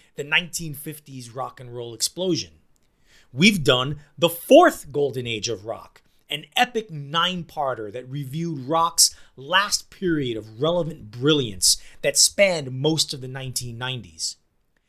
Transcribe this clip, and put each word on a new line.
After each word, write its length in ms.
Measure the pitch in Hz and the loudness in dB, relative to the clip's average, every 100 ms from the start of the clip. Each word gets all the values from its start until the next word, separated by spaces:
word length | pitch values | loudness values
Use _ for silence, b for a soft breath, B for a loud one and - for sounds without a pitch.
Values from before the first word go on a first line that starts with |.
| b - | b -12
the 80 | 143 | -2
nineteen 480 | 156 175 - 165 | -2 0 -8 -10
fifties 560 | 147 - 147 - 131 120 | -10 -12 -14 -14 -16 -12
rock 320 | 117 123 - | -10 -10 -10
and 140 | 123 120 | -14 -12
roll 180 | 117 | -10
explosion. 600 | 113 - - 185 156 90 - _ _ _ _ b b b 123 | -6 -6 -2 -2 -2 -4 -14 _ _ _ _ b b b 4
We've 280 | 196 202 | 4 6
done 380 | 139 127 127 147 B B | 4 2 2 -6 B B
the 140 | 165 | -2
fourth 600 | - - 277 349 - 151 | 0 8 10 10 4 -6
golden 360 | 139 143 123 120 | -2 -2 -2 -6
age 240 | 110 95 | -4 -4
of 160 | 104 107 | -6 -8
rock, 340 | 104 - _ _ _ - | -10 -12 _ _ _ -10
an 160 | 147 - - | -10 -4 0
epic 340 | 247 233 214 | 0 -2 -6
nine-parter 1000 | 156 143 165 175 180 165 - 139 117 107 | -8 -6 -2 0 -2 -8 -4 -2 -2 -6
that 160 | 113 127 | -10 -10
reviewed 580 | 139 131 151 170 147 123 | -8 -6 -6 -6 -6 -2
rock's 480 | 160 165 - - B B B | 2 2 4 2 B B B
last 540 | 135 185 202 - - | 0 2 2 -2 -6
period 480 | - 185 156 131 110 | -4 0 0 -2 -4
of 220 | 107 110 | -8 -4
relevant 500 | 151 175 156 - 107 | 0 0 -2 -6 -14
brilliance 680 | 113 135 151 120 92 - - b b | -2 2 2 0 0 0 0 b b
that 160 | - - | -2 4
spanned 560 | - - 196 170 131 | 4 4 4 2 -4
most 400 | 131 147 160 - | -2 0 2 0
of 80 | 143 | -4
the 80 | 127 | -12
nineteen 480 | 131 131 120 123 113 | -12 -8 -8 -8 -8
nineties. 600 | 127 127 95 80 - - _ _ _ _ | -8 -8 -12 -10 -10 -10 _ _ _ _